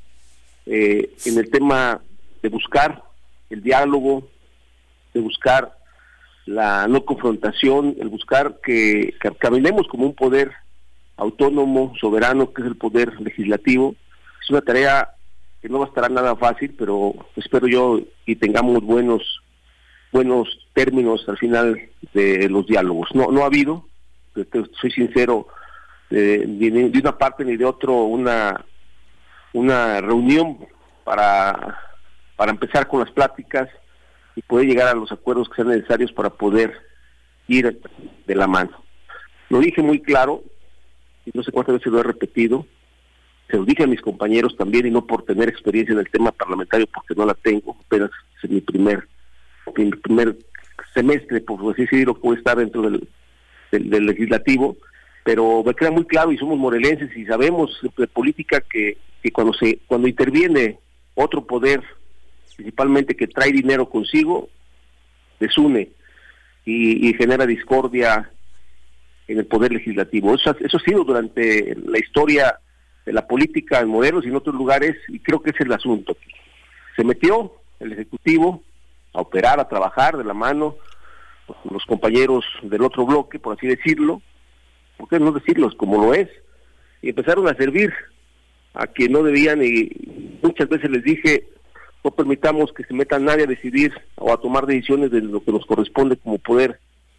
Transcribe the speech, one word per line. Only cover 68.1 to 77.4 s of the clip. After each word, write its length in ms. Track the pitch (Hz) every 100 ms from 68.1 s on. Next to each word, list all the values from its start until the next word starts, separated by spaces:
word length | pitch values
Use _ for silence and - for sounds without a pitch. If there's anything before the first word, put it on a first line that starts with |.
| 110 - - - - - - - - - - -
en 100 | 110
el 80 | 101
poder 240 | 110 120
legislativo. 640 | 113 - 98 92 107 98
Eso 160 | 135 156
ha, 60 | 143
eso 200 | 143 170
ha 20 |
sido 240 | - 202
durante 720 | 135 120 113 - 113 107 - -
la 140 | - -
historia 580 | - 180 151 147 131 104 _ _ _ _
de 80 | -
la 120 | 107
política 540 | - 123 156 156 - 131
en 100 | 113
Morelos 360 | 110 135 170
y 40 | 123
en 60 |
otros 220 | 135 151 131
lugares, 400 | 131 139 156 151 -
y 140 | -
creo 200 | - 156
que 100 | 156
ese 100 | 143
es 60 | 131
el 60 |
asunto. 440 | 110 127 107 95 - - - - _ _ - - -
Se 80 |
metió 500 | 117 123 165 220